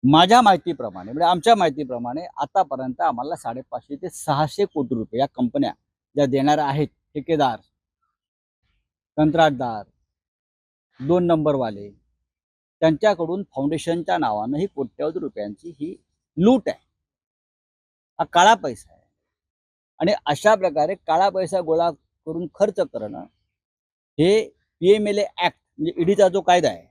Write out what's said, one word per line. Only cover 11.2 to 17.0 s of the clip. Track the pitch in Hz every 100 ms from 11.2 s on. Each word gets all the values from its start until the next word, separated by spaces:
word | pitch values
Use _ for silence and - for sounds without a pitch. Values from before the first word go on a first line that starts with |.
| 175
नंबरवाले, | 160 151 139 117 101 101 101 _ _ _ _ _ _ _ _
त्यांच्याकडून | 160 156 214 190 165 185 196
फाउंडेशनच्या | - 143 156 - 170 165 180
नावानं | 131 104 113 147
ही | 196
कोट्यवधी | - 127 _ 147 170
रुपयांची | 156 - 104 104 170 160
ही | 156 196 _ _ _ -
लूट | 190 254 -
आहे. | - _ _